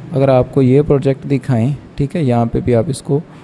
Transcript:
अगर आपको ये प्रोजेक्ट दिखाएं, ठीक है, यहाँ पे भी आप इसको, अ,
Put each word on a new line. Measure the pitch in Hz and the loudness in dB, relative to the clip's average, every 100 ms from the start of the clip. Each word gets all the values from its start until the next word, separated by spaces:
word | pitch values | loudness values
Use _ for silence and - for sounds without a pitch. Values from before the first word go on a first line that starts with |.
| - | -8
अगर | 135 135 | -2 2
आपको | 127 127 - | 2 2 2
ये | 127 131 | 4 4
प्रोजेक्ट | 147 143 135 135 143 | 2 0 0 -4 -2
दिखाएं, | 139 120 123 117 143 - - | -4 -2 -2 0 -4 -8 -6
ठीक | 139 180 | -6 -2
है, | |
यहाँ | 139 120 117 | 0 0 0
पे | 127 | -2
भी | 123 | 0
आप | 117 110 | 0 0
इसको, | 127 - 143 | -4 -4 -4
अ, | - - | -4 -16